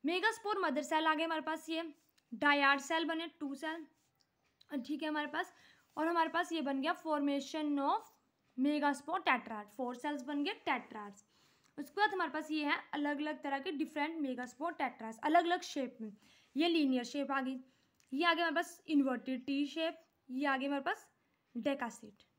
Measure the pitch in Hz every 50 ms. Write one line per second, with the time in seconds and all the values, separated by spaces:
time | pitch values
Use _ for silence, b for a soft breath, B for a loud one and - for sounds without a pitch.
0 | - 285 349 370 359 440 440 - - 403 427 392 359 311 254 302 277 - 320 311
1 | 320 320 311 294 330 330 330 311 - 320 320 320 - 311 330 320 339 320 - _
2 | _ _ _ _ _ _ 240 208 294 294 285 285 277 277 277 277 269 - 330 320
3 | 330 302 330 320 330 320 - _ 302 269 277 269 330 320 320 339 302 - _ _
4 | _ _ _ _ _ _ _ _ _ _ _ _ _ _ 285 277 233 277 302 269
5 | 311 302 302 302 294 285 294 320 370 - b b b b b b b b _ 311
6 | 311 330 349 339 320 320 320 330 349 339 330 320 254 277 277 269 262 320 359 349
7 | - 320 302 294 285 285 277 277 269 - - 311 302 294 285 277 277 294 370 427
8 | - - _ _ _ _ _ _ _ _ _ 254 262 277 302 302 294 285 277 285
9 | - 311 339 381 370 339 269 233 - - 226 208 208 202 - - 254 247 247 240
10 | - 294 294 262 247 277 294 285 285 359 453 - - 339 269 240 - - 220 214
11 | 208 202 196 - _ b b b b b b b b b b - 285 - - 392
12 | 415 415 403 381 339 302 - 311 311 311 311 311 294 285 330 349 - - - 294
13 | 294 294 294 277 302 302 302 302 - 285 277 277 269 381 311 262 311 - - 302
14 | 285 311 330 330 285 262 254 233 247 233 - - 302 339 330 - 294 247 - -
15 | 226 220 226 - - - 311 349 339 339 349 359 - - - 294 269 254 - -
16 | 220 214 196 b b b b b b b b 262 320 349 330 330 294 269 254 247
17 | 240 240 - 285 277 285 269 269 262 262 262 254 - b b b b b b _
18 | _ _ 262 277 339 339 330 311 349 330 294 330 349 - - - _ - 320 285
19 | 269 262 247 247 - 262 262 254 262 - 277 277 294 277 - 320 320 330 330 -
20 | - _ _ _ _ - 254 262 285 285 269 262 262 277 285 277 269 349 427 -
21 | - _ _ _ _ _ _ _ _ _ _ 240 214 285 269 285 247 226 - -
22 | - 208 - _ - _ _